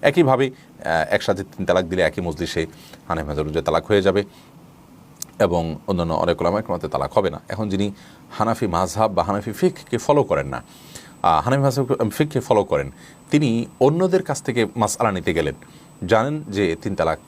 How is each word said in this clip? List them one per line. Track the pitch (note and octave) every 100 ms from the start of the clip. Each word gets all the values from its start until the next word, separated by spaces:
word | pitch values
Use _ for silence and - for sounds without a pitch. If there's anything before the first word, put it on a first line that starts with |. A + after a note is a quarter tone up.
একইভাবে, | C#3+ D3 D3 C3 C3+
আহ, | B2+ - - - E2 D#2+
একসাথে | G#2 - F#2+
তিন | F#2+ - F#2
তালাক | F2+ F2
দিলে | F#2
একই | E2 D#2+
মজলিসে | F2 D2+ E2 - D#2+ - - - -
হানাফি | E2 D2+
মাযহাব | D2 D2+
অনুযায়ী | D#2 D2+
তালাক | D#2 -
হয়ে | G2+
যাবে | F#2+ F#2+ G2+ - - - - - - - - - - -
এবং | G2+ F2 E2 D2+ -
অন্যান্য | F#2 E2+
অনেক | D#2+ E2+ E2+
উলামা | F2 G2+
একরামের | - F2 D#2+
তালাক | - C#2 -
হবে | G2
না। | D2+ -
এখন | F#2 G#2+
যিনি | F#2+ G2+ G2+ - - - -
হানাফি | G#2+ A2+ G#2+
মাযহাব | E2+ F2+ G#2 A2
বা | F2+
হানাফি | E2+ G2+ A2
ফিকহকে | G#2 F#3 - - A#2
ফলো | - D3
করেন | C3+ D#2+ C#2
না, | B1+ - - - - - -
আহ, | F2+ D#2 D2+
হানাফি | C3+
মাযহাব | C#3 C3 B2+ C3 A2
ফিকহকে | - D3+ C3+
ফলো | - A2
করেন, | G2 D2 C#2 - - - -
তিনি | D3+ D3 A2+ A#2+ -
অন্যদের | C3 D#3+ F#3 F#3
কাছ | F#3 C#3+
থেকে | - A#2+ G#2+ A#2+
মাসআলা | G#2+ - A#2
নিতে | F#2+ E2
গেলেন, | D#2+ D2+ C#2+ - - - - F2+
জানেন | A2 B2+ D3+
যে | D3+ G2 F#2+ E2
তিন | - F#2+
তালাক | D#2+ D#2+